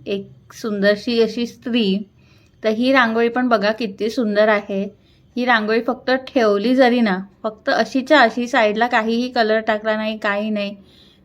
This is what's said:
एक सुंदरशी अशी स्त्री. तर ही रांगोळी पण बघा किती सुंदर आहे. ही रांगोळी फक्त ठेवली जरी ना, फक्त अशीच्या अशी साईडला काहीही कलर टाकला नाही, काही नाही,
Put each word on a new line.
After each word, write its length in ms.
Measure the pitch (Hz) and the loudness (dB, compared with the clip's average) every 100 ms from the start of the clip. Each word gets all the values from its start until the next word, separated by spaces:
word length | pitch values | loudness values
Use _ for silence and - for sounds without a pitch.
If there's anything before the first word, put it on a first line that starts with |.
| - | -8
एक 480 | 196 196 - _ | -8 -8 -20 _
सुंदरशी 680 | - 233 202 196 208 220 233 | -10 -6 0 2 2 0 0
अशी 260 | 226 226 233 | 0 0 -6
स्त्री. 640 | - 254 233 208 196 214 _ _ _ _ _ | -8 -4 0 0 0 -4 _ _ _ _ _
तर 60 | 220 | -2
ही 220 | 220 247 | 0 2
रांगोळी 380 | 269 233 226 233 | 2 2 2 0
पण 180 | 240 247 | 0 0
बघा 240 | 226 202 | 2 0
किती 380 | 220 226 196 214 | -2 -6 -6 -6
सुंदर 380 | 226 220 202 214 | -2 -2 2 2
आहे. 560 | 208 208 196 202 - _ _ _ - | 2 -2 -6 -6 -10 _ _ _ -6
ही 100 | 247 | 0
रांगोळी 360 | 233 214 226 226 | 0 2 -2 -2
फक्त 240 | 233 - | -4 -2
ठेवली 640 | 262 262 269 220 202 220 262 | -2 -2 0 2 2 2 4
जरी 260 | 254 240 | 4 4
ना, 180 | 220 185 196 _ | 0 -2 -6 _
फक्त 260 | 220 220 - | -10 -8 -4
अशीच्या 500 | - 226 269 247 302 | -2 0 -2 2 4
अशी 260 | 226 233 240 | 4 2 -2
साईडला 400 | 262 214 208 240 | 2 2 2 0
काहीही 440 | 247 220 233 247 | 0 0 -2 -2
कलर 280 | 247 214 220 | -2 0 0
टाकला 360 | 220 214 220 214 | 0 -2 -2 -4
नाही, 220 | 220 220 | -4 -4
काही 320 | 214 202 214 | -4 -4 -4
नाही, 260 | 214 202 202 - - - _ | -4 -6 -10 -20 -20 -20 _